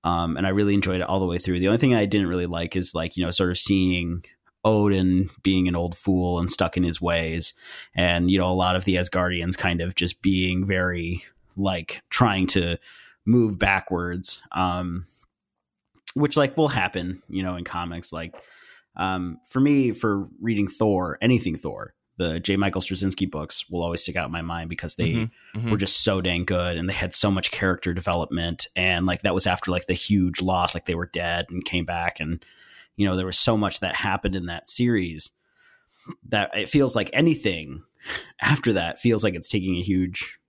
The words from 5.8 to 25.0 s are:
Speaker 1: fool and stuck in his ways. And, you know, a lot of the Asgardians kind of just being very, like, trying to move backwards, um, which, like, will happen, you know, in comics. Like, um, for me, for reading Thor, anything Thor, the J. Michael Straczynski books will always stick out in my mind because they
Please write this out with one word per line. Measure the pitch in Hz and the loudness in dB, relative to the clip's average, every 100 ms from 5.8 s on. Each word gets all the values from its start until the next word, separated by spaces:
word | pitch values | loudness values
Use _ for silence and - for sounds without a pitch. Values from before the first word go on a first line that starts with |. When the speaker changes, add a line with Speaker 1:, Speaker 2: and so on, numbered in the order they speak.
| 87 87 | -2 -2
Speaker 1:
fool | - 90 87 87 | 2 2 2 0
and | 85 | 0
stuck | - 85 - | 0 0 2
in | |
his | 87 82 | 0 0
ways. | 87 85 82 82 - - - - - - | 0 0 0 -2 -2 -4 -18 -18 -8 0
And, | 87 87 87 | 2 4 4
you | 95 | 4
know, | 92 | 2
a | |
lot | 92 90 92 | 2 2 2
of | 95 | 2
the | 90 | 0
Asgardians | 90 92 90 87 85 92 | 0 0 0 -2 -2 -2
kind | 90 87 | 0 -2
of | 85 - | -2 -2
just | 87 - | -4 0
being | 98 92 92 90 | 2 2 2 0
very, | 98 92 90 87 85 87 - _ _ - | 0 0 0 -2 -4 -6 -8 _ _ -2
like, | 98 90 82 - _ | -2 -2 -6 -12 _
trying | - 120 95 92 | 2 4 4 2
to | 98 85 85 - - - _ - | 2 0 -4 -8 -20 -20 _ 2
move | 120 113 95 | 4 4 2
backwards, | 101 95 - 87 87 90 92 - - | 2 2 0 -4 -2 -4 -4 -6 -6
um, | - 92 90 90 87 87 _ _ _ _ _ _ _ _ _ - | -2 -2 -2 -4 -6 -10 _ _ _ _ _ _ _ _ _ -8
which, | - 147 156 | 0 2 2
like, | 139 - | 2 2
will | 147 | 0
happen, | 131 92 92 87 92 _ | 2 -2 -2 -6 -8 _
you | 95 | -6
know, | 92 90 | -4 -6
in | |
comics. | 87 87 87 85 - | -8 -8 -8 -8 -10
Like, | 80 85 - - - - - _ - | -10 -12 -14 -20 -20 -20 -20 _ -4
um, | 95 92 90 80 - | -2 -2 -4 -8 -4
for | 131 | 2
me, | 139 143 123 | 4 4 2
for | 104 113 101 92 - | 0 0 0 -2 -6
reading | 110 107 98 | -2 0 0
Thor, | - 107 95 87 - | 0 2 2 0 0
anything | 113 123 95 78 | 2 2 2 -4
Thor, | - 50 - _ _ - | -8 -10 -14 _ _ -4
the | 87 82 | -2 -2
J. | 90 98 | 0 2
Michael | 101 92 | 2 0
Straczynski | - 92 98 95 95 | -4 -2 -2 -2 -4
books | 76 78 - - | -4 -6 -6 -4
will | 87 | -4
always | 85 85 | -2 -2
stick | - 85 | -2 -4
out | 82 | -4
in | |
my | 85 | -6
mind | 82 85 82 | -6 -6 -6
because | 85 80 | -8 -6
they | - | -2